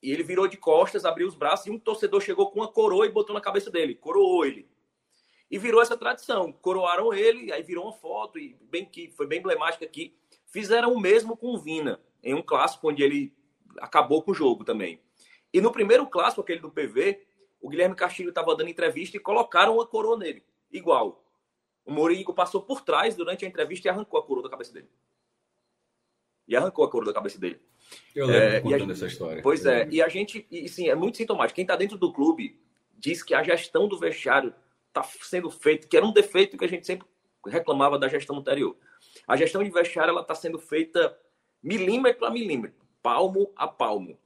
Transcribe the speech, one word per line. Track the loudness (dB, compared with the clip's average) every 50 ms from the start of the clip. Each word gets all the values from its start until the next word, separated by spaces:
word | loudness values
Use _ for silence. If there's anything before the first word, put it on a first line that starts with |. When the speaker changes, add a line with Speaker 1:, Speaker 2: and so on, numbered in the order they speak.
| -4
Speaker 1:
e | -4
ele | -4 -4 -4
virou | -2 0 0 0 0
de | -2 -4
costas, | 2 4 6 6 4 4 0 -4 -2
abriu | -2 -2 -2 -4 -6
os | -4
braços, | -4 0 0 0 0 -2 -10
e |
um | -12 -6
torcedor | _ -6 -4 -2 -2 0 0 0
chegou | 0 0 0 0 0 0
com | 0 -6
uma | -6 -4
coroa | 0 2 2 2 4 4 2
e | 2
botou | 2 -2 -2 -2 -4
na | -6
cabeça | -6 -2 -2 -2 -4 -2
dele, | -2 -2 -2 -2 -4
coroou | _ _ 0 4 4 4 6 4 2 2
ele. | 0 -2 -6 -16 _ _ _ _ _ _ _ _ _ _ _ _ _ _ _ _ _
E | -10 -8
virou | -2 4 6 6
essa | 6 4 0 -4
tradição, | -2 -4 -4 -4 -4 -4 -2 -2 -2 -4
coroaram | -6 _ _ -2 -2 0 0 0 0 0 0 0
ele, | 0 2 2 2 2 2 -4 -8
aí | -8 -8 -8
virou | -8 -10 -10 -10
uma | -10 -14
foto, | _ -12 -10 -8 -8 -8 -8 _ -16
e | -16 -16 -20 _ _ _
bem | -8 -8 -8
que | -8 -16 -18 -18 -18
foi | _ -8 -4
bem | -4 -4 -4
emblemática | -2 -2 -2 0 0 -4 -4 -4 -12
aqui. | -14 -12 -14 -14 -14 _ _ _ _ _ _ _
Fizeram | _ -10 -10 -2 2 2 2 4 2 2
o | 2
mesmo | 4 6 6 6 4 2 -8 -8
com | -6 -6 -6
o | -6
Vina, | -6 -6 -6 -4 -4 -4 -6 -6 _ _ _ _ -6
em | -6 -4
um | -4
clássico | -2 -2 0 2 2 0 -2 -2 -2 -2
onde | 0 2 2
ele | 2 2 0 -6 -6 _ _ _ _ _ _ _ _ -18 -18
acabou | -16 2 2 2 4 4 2 0
com | 2 0
o | -2
jogo | 2 2 2 2 0 -2
também. | -6 -4 -4 -4 -8 -10 -12 _ _ _ _ _ _ -20 _ _ _ 0
E | 2
no | 2 2
primeiro | 2 2 4 6 6 6 6 2
clássico, | -2 0 0 0 0 -2
aquele | -6 -6 -6 -8
do | -8 -10
P | _ -6 -6 -2
V, | -2 0 0 0 0 -4 _ _ _ _ _ _ _ _
o | -14 -10
Guilherme | 0 0 0 0 2
Castilho | 0 -4 -4 -4 -6 -10 -6 -4
tava | -2 0 0 0
dando | 0 -2 -8
entrevista | -4 -2 -2 -2 -2 -4 -10 -10 -12
e | -12
colocaram | -6 -2 0 0 0 2 4 4 4 6 4
uma | 0 0
coroa | -2 -4 -4 0 0 -2 -2
nele, | -2 -8 -10 -10 _ _ _ _ _ _
igual. | -16 -8 2 2 4 4 4 0 -4 _ _ _ _ _ _ _ _ _ _ _ _ _ _
O | -6
Morínigo | -2 0 2 2 2 0 -2 -6 -2
passou | -2 -2 0 -2 -6
por | -4 -4 -8 -6
trás | -2 0 0 2 2 0 -2
durante | -4 -6 -6 -6 -8 -8
a | -10
entrevista | -4 -4 -4 -4 -6 -4 -4 -2
e |
arrancou | -2 -2 -6 _ -2 -4
a | -2
coroa | -2 -4 -4 -4
da | -8
cabeça | -12 -14 -14 -16 _
dele. | -20 -20 _ _ _ _ _ _ _ _ _ _ _ _ _ _ _ _ _ _ _ _ _ _ _ _ _ _ _ _ _ _ _ _ 0
E | 0
arrancou | 0 0 0 2 2 2
a | 2
coroa | 2 -2 -2 -2
da | -4
cabeça | -4 -6 -6 -10 -6
dele. | -8 -8 -8 -10 _ _ _ _ _ _ -20 -20 _ _ _
Speaker 2:
Eu | -2 0
lembro | 4 6 6
Speaker 1:
É, | 6 6 4
e | 2
a |
Speaker 2:
contando | 0 2 0 0
Speaker 1:
gente | 0 -2
Speaker 2:
essa | -6 -8 -8 -8
história. | -8 -8 -8 -8 -8 -2 0
Speaker 1:
Pois | 2 2 4 4
Speaker 2:
Eu | 4
Speaker 1:
é, | 4 4
Speaker 2:
lembro. | 2 0 2
Speaker 1:
e | 2
a | 2 2
gente, | 2 -4 -8 -6 -8 -16 -14 _
e, | -14 -12 -12
e | -12
sim, | -8 -4 0 0
é | 0
muito | 0 0 -4 -2 -4
sintomático. | -4 -4 -2 -2 -2 -2 -2
Quem | -6 -2
tá | -2 0
dentro | -2 -2 -4 -2 -2
do | -2 -2
clube | 0 2 2 2 2 0 -4 -12 -12 _ _ _ _ _ _ _ _ _
diz | -6 -6 -6 -6
que | -2 0 0
a | 0 2
gestão | 2 0 0 -2 -4 _ 0 0 0
do | 0 -2
vestiário | -4 -6 -6 -4 -2 2 2 2 2 0 -2 _ _ _ _ _ _ _
tá | _ -6 -6 -6 -12 -18
sendo | -14 -6 -6 -6 -6 -6
feita, | -12 0 2 2 2 2 0 _
que | 4
era | 4 4
um | 6
defeito | 4 4 4 4 4 2 2 2 2 -4
que | -4
a | -4
gente | -4 -6 -6 -8
sempre | -8 -8 -10 _ _ _ _ _ _ _ -16
reclamava | -6 -4 -4 0 0 2 4 4 2 4 2
da | 0 0
gestão | -2 -2 -4 -4 -8 -6
anterior. | -2 -2 0 0 0 -2 -4 _ _ _ _ _ _ _ _ -20 _ -2
A | 2
gestão | 2 2 2 2 -2 -2
de | 0
vestiário, | 2 0 0 0 0 0 0 2
ela | 0 0 -4
tá | -6 -8
sendo | -8 -6 -8 -8 -8
feita | -10 -4 -2 -2 -2 0 0 2 2 2 0 _ _ _ _ _ _ _ _ _
milímetro | -8 -4 -4 0 0 2 2 4 4 2 2 2 -2
a | -4
milímetro, | -4 -4 -4 -4 -4 -4 -6 -8 _ _ _ _ _ _
palmo | _ 0 2 2 0 0 0 -2 -2 -2 -2
a | -6 -6 -6
palmo. | -2 _ -2 -2 -2 -4 -6 -10 -18 _ _